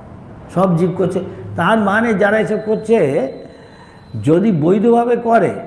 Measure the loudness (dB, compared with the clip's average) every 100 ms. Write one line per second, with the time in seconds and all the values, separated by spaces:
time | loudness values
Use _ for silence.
0 | -20 -20 -20 -20 -8 0 2 2 0 0
1 | -2 -2 -6 -12 -12 -4 0 2 2 0
2 | 0 2 2 2 0 -4 -2 -4 0 2
3 | 2 0 -4 -8 -18 -20 -20 -20 -20 -20
4 | -14 -4 2 2 2 2 2 2 4 2
5 | 2 -2 2 2 2 -4